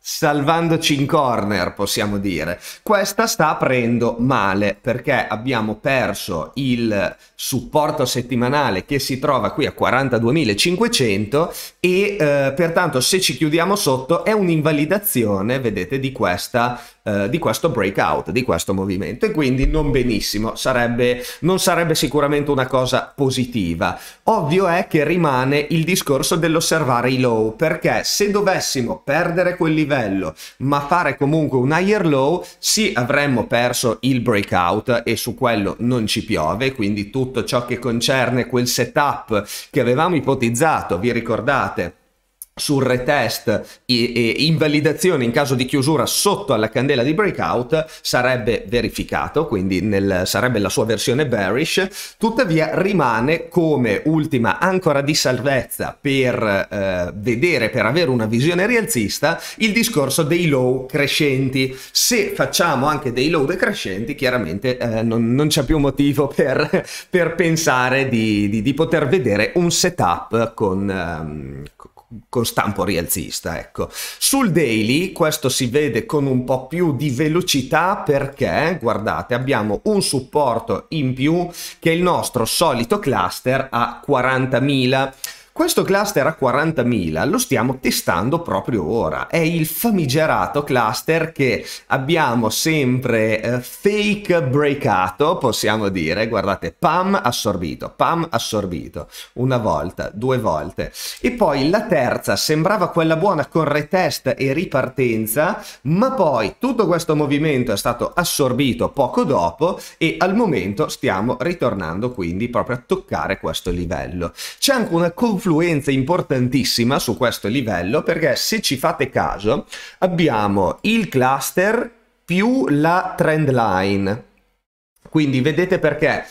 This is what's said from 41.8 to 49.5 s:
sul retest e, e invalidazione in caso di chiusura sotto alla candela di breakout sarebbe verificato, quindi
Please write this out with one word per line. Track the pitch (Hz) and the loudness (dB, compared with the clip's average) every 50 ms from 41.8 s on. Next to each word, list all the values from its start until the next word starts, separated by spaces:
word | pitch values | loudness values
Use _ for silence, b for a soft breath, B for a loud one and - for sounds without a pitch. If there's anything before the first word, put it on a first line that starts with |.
| 92 85 - _ _ _ _ _ _ _ _ _ - _ _ - | -6 -6 -8 _ _ _ _ _ _ _ _ _ -20 _ _ -8
sul | - - 147 135 131 | -2 0 2 2 2
retest | 127 127 123 123 135 147 143 120 107 - - - 117 107 - B B B B _ | 2 0 0 0 0 0 2 0 -2 -4 -4 -2 -2 -2 -2 B B B B _
e, | - 123 117 117 117 120 | -2 0 0 0 0 0
e | 117 120 113 - - 131 | 0 0 0 2 2 2
invalidazione | 160 165 139 156 156 147 151 139 156 143 - - 180 170 139 123 | 2 2 2 2 2 2 2 2 2 0 2 2 2 2 2 0
in | 117 | 0
caso | 117 151 143 127 135 | 0 0 0 0 0
di | 127 127 | -2 0
chiusura | 123 - 143 123 147 160 135 113 | 0 0 0 2 2 2 2 0
sotto | 101 - - - 202 190 - - - | 0 0 0 2 0 0 0 0 -2
alla | 131 107 107 110 | 0 0 0 0
candela | - 131 123 143 147 123 | 0 0 0 2 2 2
di | 117 143 160 | 2 0 2
breakout | 196 208 185 127 - 95 82 95 117 127 123 160 156 156 B B B | 0 0 0 0 -2 -2 0 0 -2 0 0 -2 -2 -2 B B B
sarebbe | B - - 127 123 127 131 123 107 120 110 - - 95 | B -2 0 2 2 2 0 0 0 0 -2 -2 -2 -2
verificato, | 113 120 110 101 - - 90 - - 76 69 87 - 143 160 | -2 -2 -2 -2 -4 -6 -6 -4 -2 -4 -4 0 0 -2 0
quindi | 151 | 0